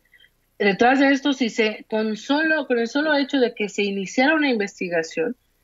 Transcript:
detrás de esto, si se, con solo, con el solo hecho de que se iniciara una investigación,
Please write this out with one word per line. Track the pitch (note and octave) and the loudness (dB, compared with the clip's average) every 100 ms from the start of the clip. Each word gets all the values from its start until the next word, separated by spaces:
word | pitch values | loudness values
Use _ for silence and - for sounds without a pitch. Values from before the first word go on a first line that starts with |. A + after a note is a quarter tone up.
| _ _ _ _ _ - | _ _ _ _ _ -2
detrás | G3+ F#3+ A#3+ C4+ | 0 4 4 6
de | C#4 | 4
esto, | C4+ C#4+ | 2 0
si | C4+ A3+ | -2 -2
se, | - A3 G#3+ - | 0 -2 -2 -6
con | G#3+ A3 G#3+ | -4 -2 -4
solo, | - C#4+ D#4+ D#4 C#4 | -2 0 2 0 0
con | A#3+ | -2
el | A#3 | -2
solo | C#4+ D#4 C#4+ | -2 0 0
hecho | C#4 C#4 | 0 0
de | A#3+ - | 0 -2
que | G3+ | -6
se | - | -2
iniciara | G3+ G3 F#3 - C4+ D#4+ | -2 -4 -4 0 2 2
una | C#4+ | 2
investigación, | A3+ G3+ - F#3 E3+ D#3+ - D#3+ - _ _ | 0 -2 -6 -4 -2 -2 -4 -4 -6 _ _